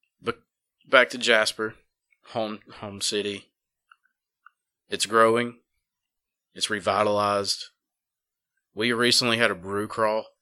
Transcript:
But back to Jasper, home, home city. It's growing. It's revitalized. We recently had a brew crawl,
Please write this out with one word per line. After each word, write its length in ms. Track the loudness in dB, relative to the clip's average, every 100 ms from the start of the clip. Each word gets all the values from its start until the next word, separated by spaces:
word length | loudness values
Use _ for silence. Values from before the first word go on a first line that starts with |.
| _ _
But 180 | -8 -8 _ _ _ _ _
back 220 | 4 4
to 60 | 0
Jasper, 580 | 2 2 2 -4 -8 -10 _ _ _ _ -10
home, 300 | -6 -6 -8 -16 -16
home 200 | -14 -8
city. 460 | -4 -2 -4 -6 -12 _ _ _ _ _ _ _ _ _ _ _ _ _ _
It's 160 | -6 0
growing. 540 | 4 4 4 -2 -8 _ _ _ _ _ _ _ _ _
It's 160 | -8 -6
revitalized. 960 | -2 0 2 2 2 2 0 -2 -6 -10 _ _ _ _ _ _ _ _ _ _ -4
We 160 | -2
recently 460 | 0 2 2 2 2
had 140 | 0
a 40 | 0
brew 320 | -6 -6 -4
crawl, 380 | -2 0 -2 -6 _